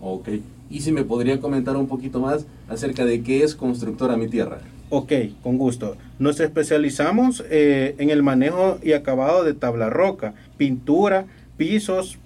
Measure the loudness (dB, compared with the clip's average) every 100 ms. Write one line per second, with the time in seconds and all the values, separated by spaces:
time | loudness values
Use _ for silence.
0 | -10 -8 -6 -8 -8 -20 -14 -6 -2 -2
1 | 0 0 0 0 -2 -2 -2 -2 -2 -4
2 | -6 -4 -2 -2 -6 -18 -12 -8 -6 -2
3 | 0 0 0 2 2 0 -4 -4 -4 -2
4 | -2 0 -2 -2 -4 -6 -16 -18 -4 -4
5 | 0 -2 -2 -6 -2 0 0 -2 -8 -10
6 | -14 -2 -2 0 -2 0 2 2 2 0
7 | 2 4 2 0 0 4 6 4 2 0
8 | 2 4 4 4 2 2 2 2 2 2
9 | 2 0 2 2 2 0 -2 0 0 2
10 | 0 0 -8 -10 -12 -2 0 0 2 4
11 | 4 2 -2 -16 -14 -4 0 0 0 -4
12 | -4 -12